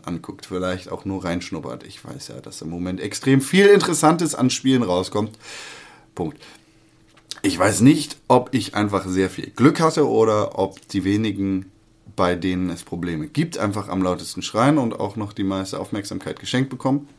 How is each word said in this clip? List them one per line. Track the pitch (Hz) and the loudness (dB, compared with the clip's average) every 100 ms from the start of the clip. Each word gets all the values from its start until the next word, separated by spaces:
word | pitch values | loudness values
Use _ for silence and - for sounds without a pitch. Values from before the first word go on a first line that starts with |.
anguckt, | - 85 - - - | -10 -10 -12 -16 -10
vielleicht | 92 92 92 - | -6 -4 -6 -8
auch | 90 98 | -10 -6
nur | 95 | -6
reinschnuppert. | 90 87 - 82 69 62 - | -4 -6 -6 -10 -10 -12 -16
Ich | - - | -20 -18
weiß | 67 - | -16 -16
ja, | - | -16
dass | - - | -16 -14
im | 80 | -10
Moment | 87 90 92 | -8 -6 -6
extrem | 104 - 131 135 | -6 -4 2 2
viel | 131 185 202 | 4 6 8
Interessantes | 202 - 165 156 170 160 - | 8 4 2 4 4 0 0
an | 123 | 0
Spielen | - 131 131 | 0 2 2
rauskommt. | 104 90 92 104 110 - - - - - - - _ - | 2 0 0 -2 -4 -6 -18 -16 -16 -18 -20 -20 _ -8
Punkt. | 82 - - - _ _ _ _ _ _ - - | -8 -8 -20 -20 _ _ _ _ _ _ -16 -4
Ich | - 82 | -2 2
weiß | 98 101 | 2 6
nicht, | 123 156 - - - | 6 6 2 -6 2
ob | 123 - | 2 2
ich | 131 - 101 | -4 -2 -2
einfach | 104 98 90 | 0 0 0
sehr | 92 95 | 0 0
viel | - - - | -2 -10 4
Glück | 135 156 | 4 6
hatte | 160 160 131 | 2 4 2
oder | 113 110 107 - - | 4 4 4 0 0
ob | 95 - - | -2 -4 -8
die | 98 92 | -2 0
wenigen, | 104 110 98 98 95 95 _ _ _ - - | 0 0 -2 -2 -2 -6 _ _ _ -10 -2
bei | 90 87 | 0 0
denen | 92 92 92 | -2 -2 -2
es | 82 | -6
Probleme | - 90 87 80 78 | -10 -6 -4 -4 -4
gibt, | 139 170 - | -2 -2 -2
einfach | 104 101 95 | -2 -2 -4
am | 95 | -2
lautesten | 92 87 82 - | 0 -2 -6 -10
schreien | - 107 131 151 | -6 0 2 2
und | 120 - | 0 -2
auch | 104 107 | -6 -6
noch | 104 | -8
die | 107 95 | -4 -2
meiste | 95 95 - | -2 -4 -8
Aufmerksamkeit | 98 107 95 95 - - | -8 -8 -8 -10 -10 -12
geschenkt | - 123 131 | -4 -2 -2
bekommen. | 127 135 143 143 | -2 0 0 -2